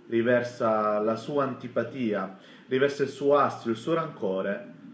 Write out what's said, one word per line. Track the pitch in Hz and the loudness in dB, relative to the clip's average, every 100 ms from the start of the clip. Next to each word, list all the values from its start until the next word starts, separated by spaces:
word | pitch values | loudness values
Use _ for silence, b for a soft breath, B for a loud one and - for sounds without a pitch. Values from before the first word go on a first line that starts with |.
| - | -2
riversa | 117 117 123 120 - 117 110 107 104 | 0 4 2 2 -2 0 2 2 2
la | 107 113 | 0 -2
sua | - 143 | -2 -2
antipatia, | 131 120 120 120 113 135 113 101 95 - B B - | -2 -4 -6 -4 -4 -2 -2 0 -2 -8 B B -2
riversa | 127 139 - | 2 2 2
il | 139 | -2
suo | - 139 143 | 0 4 4
astio, | 127 - 117 | 4 0 -4
il | 113 | -2
suo | - | -2
rancore | 165 156 - 104 95 95 101 - - - | -2 -2 -4 -2 0 -2 -4 -8 -16 -18